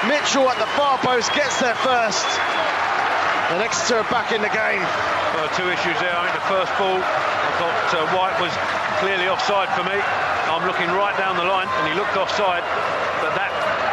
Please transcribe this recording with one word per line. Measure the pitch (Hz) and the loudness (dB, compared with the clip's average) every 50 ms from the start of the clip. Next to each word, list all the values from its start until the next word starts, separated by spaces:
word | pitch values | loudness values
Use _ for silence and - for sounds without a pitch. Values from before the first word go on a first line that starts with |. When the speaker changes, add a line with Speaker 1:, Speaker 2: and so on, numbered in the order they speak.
| 202 | 2
Speaker 1:
Mitchell | 226 302 294 - - - 277 262 | 2 2 2 2 2 2 4 4
at | 254 240 220 | 4 4 2
the | 220 - - 285 | 0 0 2 2
far | 294 277 262 247 | 4 4 4 2
post | - 247 254 240 214 - - | 2 2 2 2 2 0 0
gets | 294 285 254 - - | 0 0 0 0 0
there | 262 240 220 - | 0 0 2 2
first. | - 262 254 240 226 214 - - - - - - - - - - - - - - - - - - - - - - - - - - - - | 2 2 2 2 2 2 0 0 0 0 0 0 0 0 0 0 0 0 0 0 0 0 0 0 0 0 0 0 0 0 0 0 0 0
And | 170 180 220 | 0 0 0
Exeter | 226 - - - - 240 226 214 | 0 -2 -2 0 0 0 0 0
are | - | 0
back | 247 233 208 - | 0 0 0 0
in | 233 214 208 | -2 -2 0
the | 202 | 0
game. | 208 220 214 214 208 196 175 - - - - - - - - - 165 | 0 0 0 0 0 -2 -2 -2 -2 -2 -2 -2 -2 -2 -2 -2 -2
Speaker 2:
Well, | 160 156 147 - | -2 -2 -2 -2
two | - 185 180 | -2 -2 -2
issues | 175 - - 180 160 156 | -2 0 -2 -2 -2 0
there. | 175 180 175 | 0 0 0
I | 175 175 180 | 0 0 -2
think | 156 | -2
the | 156 - - | -2 -2 0
first | 196 190 180 - - - | 0 0 0 0 0 0
ball, | 196 190 185 185 | 0 0 0 0
I | 180 160 156 - - - - - - 147 147 175 | 0 0 0 -2 -2 -2 -2 -2 -2 -2 -2 -2
thought, | 175 170 165 - 165 - 175 | -2 -2 -2 -2 -2 0 0
uh, | 165 156 160 180 | 0 0 0 2
White | 185 185 190 170 175 | 2 2 2 0 0
was | 180 165 - - - - - - - - - - | -2 -2 -2 -2 -2 -2 -2 -2 -2 -2 -2 0
clearly | 196 196 196 185 180 | 0 0 0 0 0
offside | 190 175 - - 190 208 196 185 165 - | 0 0 0 0 2 2 2 2 0 0
for | 185 | 0
me. | 180 185 196 202 196 - - - - - - - - 156 | 0 0 0 0 0 -2 -2 -2 -2 -2 -2 -2 -2 -2
I'm | 160 170 180 185 | 0 0 0 -2
looking | 180 - 180 170 180 | 0 0 0 0 0
right | 196 202 202 185 - | 2 0 0 0 0
down | 190 190 190 180 | 0 0 0 0
the | 170 185 | 2 2
line, | 196 185 185 | 2 2 0
and | 185 - 165 156 156 | 0 0 0 0 0
he | 160 | 0
looked | 190 208 - - | 0 0 0 0
offside. | 196 185 - - - 208 185 175 175 - - - - - - - - - - - - - | 0 0 0 2 2 2 2 2 0 0 -2 -2 -2 -2 -2 -2 -2 -2 -2 -2 -2 -2
But | 160 - | 0 0
that, | 185 196 185 - - - - - - - - | 0 -2 -2 -2 -2 -2 0 0 0 0 0